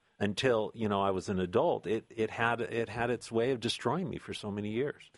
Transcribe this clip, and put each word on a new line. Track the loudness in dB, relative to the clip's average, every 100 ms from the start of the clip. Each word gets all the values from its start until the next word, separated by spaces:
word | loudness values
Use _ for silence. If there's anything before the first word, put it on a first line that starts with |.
| _ _
until, | -2 2 2 2 0
you | -2 0
know, | 2
I | 2
was | 2 0
an | 0
adult, | 2 2 2 2 0
it, | -2 -2
it | -2 -2
had, | 2 0 2
it | -2 -2 -4
had | -2 -2
its | -2 0
way | 0 2
of | 2
destroying | 0 -2 0 0 -2
me | -6
for | -8
so | -8 -6
many | -4 -2
years. | -2 -2 -4 -14